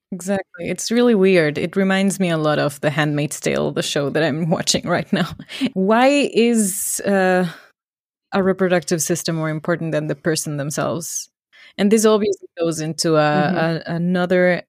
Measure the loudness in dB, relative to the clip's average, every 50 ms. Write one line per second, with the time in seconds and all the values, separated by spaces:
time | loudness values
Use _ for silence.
0 | _ -12 -12 -10 -4 -4 -4 -4 -4 _ _ -10 -8 -6 -6 -6 -4 0 2 4
1 | 4 4 6 6 6 6 6 4 4 2 0 -2 -4 -2 0 0 0 2 2 2
2 | 0 0 0 0 0 0 0 0 0 0 0 0 0 -2 -4 -2 -4 -2 0 0
3 | 0 0 0 -2 -2 -4 -6 -4 -2 -2 0 0 -2 -2 -2 -4 -4 -2 -2 -2
4 | -2 -2 0 0 0 0 0 -2 0 -2 -2 -2 -2 -2 -2 -2 -2 -2 -2 -2
5 | -2 -2 -2 -2 -2 -4 -6 -16 -18 -16 -8 -6 -6 -4 -2 -2 0 2 2 4
6 | 4 4 4 2 0 0 2 2 2 2 2 2 0 -2 -4 -6 -6 -6 -6 -4
7 | -2 0 2 2 2 4 2 2 0 -2 -4 -12 -20 _ _ _ _ _ _ _
8 | _ _ _ _ _ -4 -2 0 2 2 2 2 2 2 2 0 2 0 -2 -2
9 | 0 -2 -2 -2 -2 -4 -4 -2 -2 -4 -4 -4 -2 -2 -2 -2 -2 -4 -4 -4
10 | -2 -4 -6 -4 -2 -2 -2 -2 -4 -6 -6 -6 -6 -6 -4 -4 -4 -4 -4 -6
11 | -8 -8 -10 -10 -10 _ _ _ _ _ _ -20 -20 -14 -4 0 2 4 4 4
12 | 4 4 4 4 2 -2 -4 -6 -10 -18 _ -4 -2 -2 -2 -4 -6 -6 -4 -2
13 | 0 2 2 4 4 4 4 2 2 2 0 0 0 0 -2 -4 -4 -6 -4 -2
14 | 0 0 0 0 2 2 2 4 4 4 2 0 -4